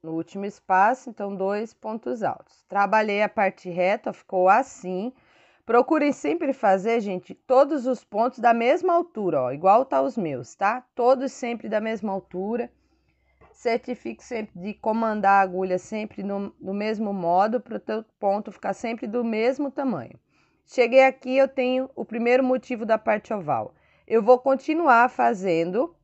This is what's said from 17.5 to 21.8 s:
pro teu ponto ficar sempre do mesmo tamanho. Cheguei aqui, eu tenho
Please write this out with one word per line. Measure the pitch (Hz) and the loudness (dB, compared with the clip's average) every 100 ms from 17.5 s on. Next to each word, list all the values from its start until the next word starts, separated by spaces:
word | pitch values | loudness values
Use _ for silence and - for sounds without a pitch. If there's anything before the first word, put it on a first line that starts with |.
| 233 | 0
pro | - 214 | -6 -12
teu | - 220 220 _ | -6 -8 -8 _
ponto | 202 202 220 | -2 -2 -6
ficar | 196 196 | -12 -8
sempre | 196 233 233 233 | -6 -6 -8 -6
do | 226 | -4
mesmo | 233 220 233 262 277 | -4 0 -2 -2 -6
tamanho. | 269 269 180 113 - _ _ _ _ | -4 -4 -4 -8 -18 _ _ _ _
Cheguei | _ - 240 262 | _ 0 4 6
aqui, | 262 262 254 262 | 6 2 -4 0
eu | 269 | 2
tenho | 269 254 254 | 0 -2 -2